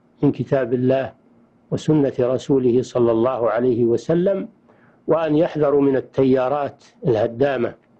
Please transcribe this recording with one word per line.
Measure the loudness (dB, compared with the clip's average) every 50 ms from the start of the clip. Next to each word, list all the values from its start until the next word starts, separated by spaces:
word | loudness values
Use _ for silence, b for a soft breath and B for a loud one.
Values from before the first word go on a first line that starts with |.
| _ _ _ _ -2
من | -2
كتاب | 0 -2 -4 -2 -2 -2 0 -2 -2
الله | 0 0 0 0 0 -2 -6 -10 _ _ _ _ _ _ _ _ _ _ -8
وسنة | -8 -4 -2 0 2 2 2 0 0 0
رسوله | -2 0 -2 -2 -2 0 0 2 2 2 2 0
صلى | 0 -2 -2 0 2 2
الله | 2 2 0 -2 -2 -2 -2 -2
عليه | 0 0 0 0 0 0 0
وسلم، | 0 0 0 -2 -2 -2 0 0 0 -2 -4 -6 -12 _ _ b b b b b b b b b
وأن | 0 0 0 0 0 0
يحذروا | 0 0 0 0 -2 0 2 2 2
من | 2 2 2
التيارات | 0 -2 -2 0 0 2 4 4 2 2 0 -2 -2 -4 -6 -8 -12 -20 -20 _ _ -2
الهدامة | -2 0 0 0 -2 -2 0 0 0 0 -2 -4 -4 -6 -10 _ _ _